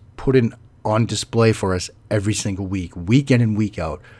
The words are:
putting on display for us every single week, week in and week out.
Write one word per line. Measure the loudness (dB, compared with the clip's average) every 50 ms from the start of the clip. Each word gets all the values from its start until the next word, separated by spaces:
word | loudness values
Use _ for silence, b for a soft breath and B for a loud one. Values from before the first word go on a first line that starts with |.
| -20 -20 -16 -8
putting | -2 2 2 4 4 2 -2 -6 -18 -20 _ _ -4
on | -2 0 0 0
display | 0 -2 -4 -6 -4 0 2 4 4
for | 2 2 0 -2 -2
us | -2 -4 -8 -14 _ -8 -4
every | -2 -2 0 -2 -2
single | -2 -4 -4 -4 -6 -6 -6
week, | -4 -6 -6 -6 -10
week | -8 -2 2 2 2 4 4
in | 2 2
and | 2 2 0 0
week | -2 -2 -4 -6
out. | -6 -6 -8 -10 b b b b